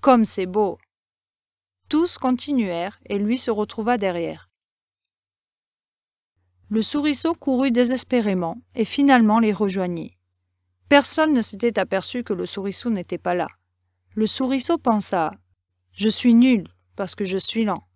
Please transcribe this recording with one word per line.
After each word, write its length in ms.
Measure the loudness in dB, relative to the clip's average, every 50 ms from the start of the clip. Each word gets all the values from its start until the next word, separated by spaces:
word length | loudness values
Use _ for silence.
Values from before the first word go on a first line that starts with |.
« 0 |
Comme 240 | 6 6 6 6 4
c'est 220 | 0 -2 -6 -6
beau ! » 320 | -4 -2 -2 -2 -2 -4 -8 _ _ _ _ _ _ _ _ _ _ _ _ _ _ _ _ _ _ _ _ _ _
Tous 300 | 0 0 2 0 -2 -2
continuèrent 800 | 0 0 0 0 -2 -2 0 0 0 0 -2 -4 -6 -6 -8 _ _
et 140 | -4 -4 -2
lui 180 | 0 0 -2 -2
se 140 | -2 -2
retrouva 460 | -2 -2 -2 -4 -6 -6 -2 -2 -2 0
derrière. 520 | 0 -2 -2 -2 -4 -6 -8 -10 -16 _ _ _ _ _ _ _ _ _ _ _ _ _ _ _ _ _ _ _ _ _ _ _ _ _ _ _ _ _ _ _ _ _ _ _ _ _ _ _ _ _ _ _ _ _
Le 140 | -2 -2
Souriceau 520 | -2 0 -2 -2 0 0 -2 -2 -2 -4 -4
courut 360 | -2 -2 -2 0 0 2 2
désespérément 840 | 2 2 2 2 0 -4 -2 _ 0 0 0 0 -2 -2 -2 -6 -8 -12 _ _ _
et 100 | -4 -4
finalement 540 | -2 0 2 4 6 6 6 6 6 4 4
les 140 | 4 2
rejoignit. 680 | 0 0 -2 -2 -2 -2 -4 -4 -4 -6 -8 -12 _ _ _ _ _ _ _ _ _ _ _ _ _ _ _ _
Personne 440 | 4 4 4 4 0 0 2 2
ne 100 | 2 0
s'était 360 | 0 -2 -6 -2 -2 -2 0 0
aperçu 460 | -2 -2 -2 -4 -4 -4 -8 -8 -4
que 80 | -4
le 140 | -4 -4 -4
Souriceau 440 | -8 -8 -8 -8 -6 -6 -6 -4 -4
n'était 260 | -4 -4 -4 _ -8
pas 200 | -6 _ -2 -2
là. 100 | -2 -2 -4 -8 _ _ _ _ _ _ _ _ _ _ _ _
Le 100 | -2 -2
Souriceau 500 | -2 0 -2 -2 -2 -2 -2 0 -2 -2
pensa, « 540 | 0 0 0 0 0 -2 -2 -2 -2 -2 -2 -4 -10 _ _ _ _ _ _ _ _ _ _
Je 160 | _ -2 -2 -2
suis 260 | 0 2 2 4 6
nul 320 | 6 6 6 4 2 0 -6 _ _ _ _ _
parce 180 | -10 -10 -10 -6
que 100 | -8 -6
je 140 | -4 -4 -4
suis 260 | -6 -4 -4 -2 -2
lent. » 220 | -2 -4 -6 _ _ _